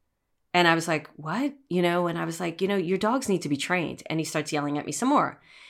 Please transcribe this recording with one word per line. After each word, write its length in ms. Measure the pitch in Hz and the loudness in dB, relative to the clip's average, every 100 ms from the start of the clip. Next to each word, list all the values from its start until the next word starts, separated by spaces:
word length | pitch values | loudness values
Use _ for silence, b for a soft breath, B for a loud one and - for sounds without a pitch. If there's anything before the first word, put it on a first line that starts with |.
| _ _ _ _ _ | _ _ _ _ _
And 120 | 175 170 | 4 4
I 80 | |
was 140 | 165 165 | 4 2
like, 180 | 156 151 - | -2 -4 -14
"What?" 360 | 151 190 285 - - | -6 -4 -4 -6 -4
You 140 | 180 | 0
know, 240 | 175 175 175 | 2 2 0
and 120 | 170 | -2
I 60 | |
was 160 | 165 160 | -4 -4
like, 220 | 175 165 | -6 -2
"You 60 | 190 | 0
know, 100 | 202 | 0
your 180 | 165 185 | 0 0
dogs 320 | 214 262 226 | 2 0 0
need 140 | 185 | 0
to 80 | 151 | 0
be 80 | 143 | -2
trained." 440 | - 180 147 127 - | 0 -2 -2 -6 -6
And 120 | 160 | -4
he 60 | |
starts 300 | 156 160 151 | -2 -2 -2
yelling 240 | 151 147 147 | -2 -2 -4
at 80 | - | -4
me 60 | |
some 180 | - 254 | -2 2
more. 280 | 285 143 - B B B | 4 2 -4 B B B